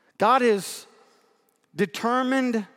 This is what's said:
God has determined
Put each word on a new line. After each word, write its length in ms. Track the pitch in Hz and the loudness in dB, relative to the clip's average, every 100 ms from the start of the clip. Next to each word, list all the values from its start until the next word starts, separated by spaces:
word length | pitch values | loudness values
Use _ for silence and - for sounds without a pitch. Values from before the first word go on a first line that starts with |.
| _ - | _ -2
God 240 | 208 254 | 2 4
has 460 | 247 208 - - - _ _ _ _ _ _ _ _ 147 | 4 0 -2 -14 -18 _ _ _ _ _ _ _ _ -6
determined 880 | 196 - 233 254 254 269 254 233 196 | -6 -4 -2 0 0 0 0 -4 -6